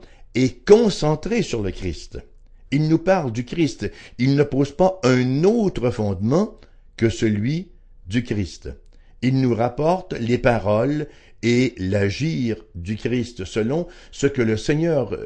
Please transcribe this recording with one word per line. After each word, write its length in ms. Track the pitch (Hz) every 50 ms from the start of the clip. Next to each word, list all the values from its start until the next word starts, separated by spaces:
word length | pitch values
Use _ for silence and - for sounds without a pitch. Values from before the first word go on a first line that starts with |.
| - - - - - - -
est 320 | 123 131 127 - - -
concentré 760 | - 202 226 240 208 165 - - 151 156 151 - 185 226 240 165
sur 200 | - - 117 104
le 80 | 95
Christ. 480 | 87 - - 90 78 - - - - - - - - - - - - - - -
Ils 180 | - 147 156 156
nous 100 | 160 165
parlent 340 | 165 180 185 185 156 127 110
du 120 | 117 120
Christ. 460 | - - 170 165 135 - - 101 98 - - - - - -
Ils 180 | 123 135 139
ne 60 | 143 147
posent 340 | 143 - 135 143 139 -
pas 240 | - 185 185 185 - -
un 400 | 123 127 127 127 127 131 143 160
autre 460 | 196 226 240 214 185 - - 117 123
fondement 680 | 107 - 107 101 95 90 101 113 135 175 214 - - - - - - - - - -
que 120 | - 113 113
celui 600 | - - 120 110 107 104 104 123 151 170 190 - - - - - - - -
du 160 | 87 95 123 113
Christ. 460 | - 120 104 98 82 - - - 71 67 - - - - - - - - - -
Ils 180 | 131 131 135
nous 140 | 131 123 117
rapportent 600 | 104 120 120 - - 147 160 180 190 185 - -
les 240 | - 117 110 120 117
paroles 680 | - 131 117 110 92 101 104 107 120 139 147 147 151 147 - - - - - - -
et 320 | 117 120 120 131 - - -
l'agir 840 | 92 92 98 101 98 101 98 - 135 165 160 147 123 113 107 - - - -
du 220 | 87 85 92 110
Christ 480 | 104 - 117 120 127 113 113 - - 92
selon 420 | - - 113 107 113 139 160 175 170 - - - -
ce 160 | - - -
que 160 | 139 139 131 117
le 140 | 110 110
Seigneur 600 | 107 - - 151 151 165 170 160 139 123 98 98 - -